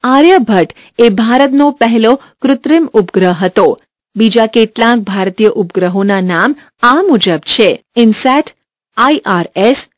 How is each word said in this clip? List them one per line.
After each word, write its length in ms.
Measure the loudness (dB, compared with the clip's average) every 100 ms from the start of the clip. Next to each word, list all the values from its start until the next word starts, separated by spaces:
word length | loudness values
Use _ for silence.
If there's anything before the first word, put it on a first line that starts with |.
આર્યભટ્ટ 720 | 0 2 4 2 2 0 -2 -6 -20 0
એ 100 | 0
ભારતનો 640 | 2 0 0 0 2 0
પહેલો 500 | 0 0 2 0 0 -4 _
કૃત્રિમ 480 | -2 -2 0 0 2
ઉપગ્રહ 400 | -2 -2 -2 -2
હતો. 460 | -2 -2 0 0 -2 _ _ _ -2
બીજા 300 | 0 2 0
કેટલાક 520 | 0 -2 0 0 0
ભારતીય 520 | -2 -4 -6 0 0
ઉપગ્રહોના 720 | 0 -4 -4 -4 -2 -2 -2
નામ 340 | -2 -2 -2 -4 _ _
આ 180 | 0 0
મુજબ 380 | 0 0 0 -4
છે: 440 | -4 0 0 -2 _ 0
ઇનસેટ, 600 | 0 2 0 0 -2 _ _ _ _ -4
આઈ 240 | -2 -2 -2
આર 240 | -4 -4 -2
એસ 340 | 0 0 -4